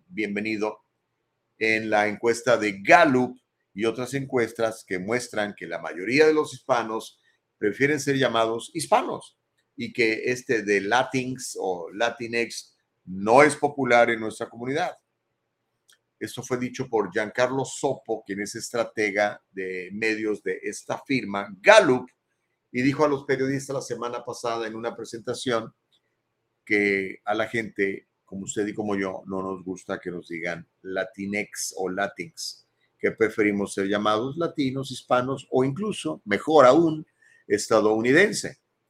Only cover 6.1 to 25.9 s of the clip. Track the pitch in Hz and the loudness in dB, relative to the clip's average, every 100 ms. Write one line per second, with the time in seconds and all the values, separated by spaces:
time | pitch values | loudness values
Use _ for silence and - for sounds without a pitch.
6.1 | 135 156 151 147 131 - 123 110 110 - | 4 6 4 -2 -8 -2 -2 0 -6 -8
7.1 | - _ _ _ _ 104 101 139 147 143 | -18 _ _ _ _ -4 0 0 0 -2
8.1 | 135 123 117 113 117 - 165 135 226 277 | 0 2 2 2 -2 -6 -8 0 0 0
9.1 | 127 - _ _ _ _ - 117 120 113 | -8 -12 _ _ _ _ -12 -8 0 2
10.1 | 110 123 123 - 113 101 101 98 127 131 | 2 -2 -4 -2 -2 2 0 2 2 2
11.1 | 131 127 131 - - 95 90 82 95 117 | -2 -4 -8 -10 -8 -6 -6 -8 -4 -4
12.1 | 117 117 117 117 - - _ _ _ - | -2 -4 -4 -4 -6 -16 _ _ _ -14
13.1 | 95 104 123 151 143 147 - 123 120 117 | -6 6 8 8 4 -4 -2 4 6 6
14.1 | 113 107 104 113 113 123 147 175 - _ | 2 -4 -8 -10 -8 -6 -4 -4 -8 _
15.1 | _ _ _ _ _ _ _ _ _ _ | _ _ _ _ _ _ _ _ _ _
16.1 | _ 110 - - 123 123 123 127 113 98 | _ -10 -10 -6 -4 -4 -6 -2 -2 0
17.1 | 101 104 - 127 135 131 - 143 - - | -2 -4 0 0 0 -6 -4 -4 -4 -6
18.1 | 107 - 98 101 117 - 117 113 - 107 | -8 -6 -8 -6 -8 -6 -4 -4 -2 -2
19.1 | 98 104 - _ 95 92 92 90 104 110 | 2 0 -2 _ -10 -8 -8 -10 -4 -2
20.1 | 107 107 101 92 92 - 101 - 113 - | 0 -2 -4 -4 -6 -8 -12 -8 -10 -4
21.1 | 135 104 101 104 95 - 220 170 127 127 | -4 -2 -6 -8 0 8 8 8 2 -2
22.1 | _ _ _ _ _ _ 123 131 139 151 | _ _ _ _ _ _ -2 0 2 0
23.1 | 139 139 131 135 135 135 139 - 113 120 | 0 -2 -2 -2 -4 -6 -8 -8 -8 -8
24.1 | 120 120 113 120 117 110 113 117 - 110 | -8 -10 -8 -6 -6 -6 -8 -8 -10 -12
25.1 | 117 107 117 131 113 110 - _ | -10 -8 -6 -2 -2 -4 -14 _